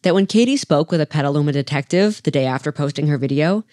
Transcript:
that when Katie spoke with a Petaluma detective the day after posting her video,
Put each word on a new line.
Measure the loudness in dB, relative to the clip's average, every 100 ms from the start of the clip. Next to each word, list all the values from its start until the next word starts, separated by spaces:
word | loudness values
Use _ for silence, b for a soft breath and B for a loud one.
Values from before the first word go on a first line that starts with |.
that | 0
when | 2 2
Katie | 2 2 0
spoke | 0 0 2
with | 0
a | -2
Petaluma | -2 0 0 0
detective | -2 -2 -4 0 0 0 0
the | -2
day | 0
after | 0 -2 -4
posting | -4 -4 -2 -2
her | 0
video, | -2 0 0 0 -4